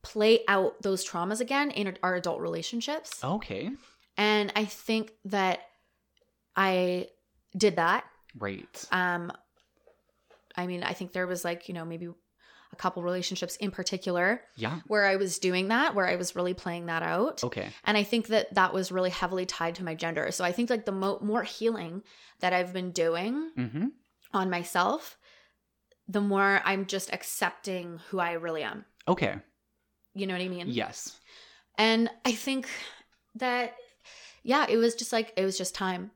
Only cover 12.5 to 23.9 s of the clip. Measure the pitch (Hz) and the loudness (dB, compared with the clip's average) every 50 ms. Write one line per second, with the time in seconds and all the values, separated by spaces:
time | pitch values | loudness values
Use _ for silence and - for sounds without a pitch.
12.5 | - - - _ - - - 185 - 180 175 175 180 185 175 - 190 - 180 175 | -20 -20 -20 _ -14 -4 -2 -2 -2 0 -2 -2 -2 -2 -2 -4 -4 -4 -6 -6
13.5 | - - 202 196 - - 180 - 196 185 - 190 180 175 175 190 226 247 - _ | -6 -4 -4 -4 -4 -4 -4 -4 -4 -4 -2 -2 0 2 4 2 2 0 -4 _
14.5 | _ - 110 110 156 165 - - 214 208 202 196 196 196 202 185 175 - - 185 | _ -4 -4 -4 -4 -4 -4 0 2 4 4 4 4 4 2 0 -2 0 0 2
15.5 | 180 180 190 196 226 240 277 226 196 202 185 180 180 180 180 175 - 185 180 180 | 2 2 2 2 2 4 4 2 2 2 2 2 2 0 -2 -4 -2 -2 -2 -2
16.5 | 185 180 - 185 170 175 170 170 165 165 165 165 165 180 226 311 - - - 127 | -2 -4 -4 -6 -6 -6 -6 -4 -4 -2 0 0 2 2 2 0 0 -2 -4 -4
17.5 | - - 98 95 - - - - 208 208 202 208 - 233 220 - 220 214 - - | -4 -4 -6 -8 -10 -4 0 2 4 4 4 2 0 0 2 2 2 2 2 2
18.5 | 190 202 185 180 - 190 185 185 185 185 185 185 180 - 190 175 190 185 180 185 | 4 4 4 4 4 -2 -2 0 0 0 0 0 0 -2 -2 -2 0 -2 -2 -4
19.5 | - - 170 170 170 170 185 165 160 160 170 165 165 165 - - 165 - 180 175 | -4 -2 -2 -4 -2 -4 -6 -6 -6 -4 -4 -2 -2 -2 -2 -2 -2 0 0 0
20.5 | 180 - 240 233 247 220 214 214 196 190 190 196 202 - 202 208 214 240 269 - | 0 0 0 0 0 0 0 -4 -2 0 0 0 0 -2 -2 -2 0 0 -2 -4
21.5 | - - 214 226 226 202 170 165 170 196 - - - - - - _ _ - 180 | -6 -2 0 0 0 -2 -6 -8 -10 -12 -12 -14 -20 -20 -20 -20 _ _ 0 2
22.5 | 185 180 180 180 180 185 180 180 170 180 165 165 165 170 185 220 254 294 320 320 | 2 2 0 0 -4 -4 -4 -2 0 2 2 4 2 2 0 -2 -2 -2 -4 -4
23.5 | 320 - 123 110 117 151 202 277 | -4 -4 -4 -2 -2 -2 -2 -2